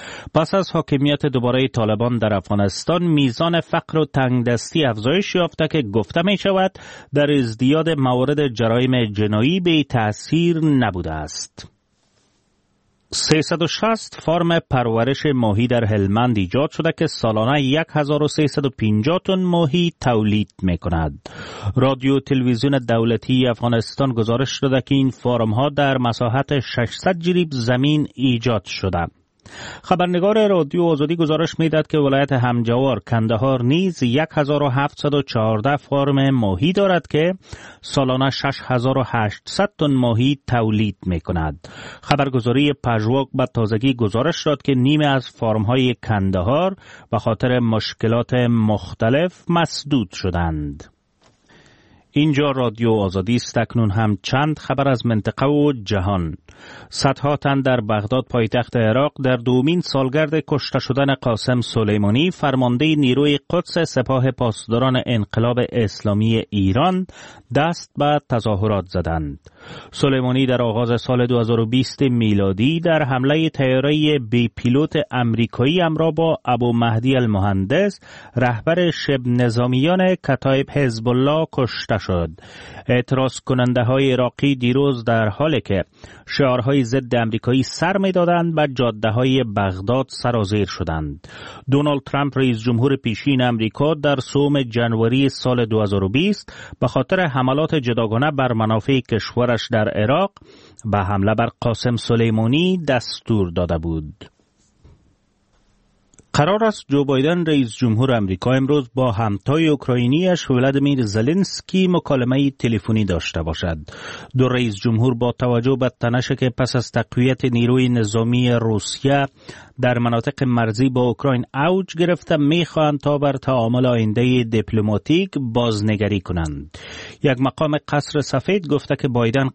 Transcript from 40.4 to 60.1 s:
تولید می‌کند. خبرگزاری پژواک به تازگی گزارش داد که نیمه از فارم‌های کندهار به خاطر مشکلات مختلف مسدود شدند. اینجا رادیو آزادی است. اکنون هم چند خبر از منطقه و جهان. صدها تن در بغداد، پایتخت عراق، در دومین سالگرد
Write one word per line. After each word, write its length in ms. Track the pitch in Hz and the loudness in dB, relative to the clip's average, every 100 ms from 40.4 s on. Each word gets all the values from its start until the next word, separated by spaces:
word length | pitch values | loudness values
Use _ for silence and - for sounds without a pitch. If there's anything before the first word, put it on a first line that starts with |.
| - | -2
تولید 500 | 120 110 107 107 - 90 | 0 2 2 0 -2 -4
می‌کند. 600 | 85 - 87 78 73 - - - - | -4 -2 -4 -4 -6 -14 -20 -20 -8
خبرگزاری 720 | - 143 139 127 117 123 147 135 | -2 0 0 0 0 2 0 0
پژواک 440 | 123 113 107 135 135 | -2 0 0 -2 -2
به 120 | 131 127 | -4 -2
تازگی 400 | 120 107 110 135 | -2 -2 0 0
گزارش 520 | 123 107 113 143 - 156 | 0 0 0 -2 -2 -2
داد 160 | 139 | -2
که 120 | - | 0
نیمه 320 | 131 127 151 147 | 2 2 2 2
از 220 | 135 - | 0 -4
فارم‌های 640 | - 113 107 104 131 127 120 | -4 -2 0 0 2 0 -2
کندهار 760 | - 104 95 92 95 147 185 196 - - - | -2 0 0 0 0 0 0 -4 -14 -20 -6
به 80 | 110 | -4
خاطر 400 | - 107 127 123 | -2 0 0 0
مشکلات 760 | 117 110 - - 113 117 113 123 120 | 0 0 -2 -4 -2 0 0 0 2
مختلف 920 | 117 107 104 90 - 113 139 180 - - | 2 0 -2 -6 -2 0 2 0 -4 -2
مسدود 600 | 170 160 - 143 139 95 | -2 -2 -6 -2 -2 -2
شدند. 720 | - 95 87 85 78 73 71 - _ _ _ _ _ _ - - _ _ _ _ 143 | -6 -4 -2 -2 -4 -6 -10 -18 _ _ _ _ _ _ -20 -20 _ _ _ _ 0
اینجا 320 | 156 139 147 | 2 2 0
رادیو 400 | 131 120 107 117 | 0 -2 0 0
آزادی 440 | 110 95 95 92 | 2 0 -2 0
است. 240 | 120 - 123 | -2 0 -2
اکنون 320 | 110 117 110 | -2 0 0
هم 280 | 101 110 101 | 2 0 -2
چند 360 | - 131 151 147 | -2 -2 0 -2
خبر 300 | - 139 139 | -4 -2 0
از 180 | 120 120 | 0 0
منطقه 400 | 110 110 - 135 | -2 -2 -2 0
و 260 | 147 147 127 | 2 2 0
جهان. 500 | 98 101 95 98 82 - _ - - - - | -2 -2 0 0 -2 -8 _ -20 -20 -20 -14
صدها 480 | - 139 135 143 143 | -2 0 0 -2 -2
تن 240 | 143 139 | 0 0
در 200 | 131 123 | 2 0
بغداد، 440 | 104 107 104 131 - | 0 -2 -2 -2 -2
پایتخت 460 | 123 113 123 113 123 | -2 0 -2 -2 0
عراق، 360 | 110 120 147 - | 2 2 0 -2
در 120 | 127 127 | -2 0
دومین 440 | 120 127 139 175 | 0 2 2 0
سالگرد 640 | - 139 131 | 0 -2 0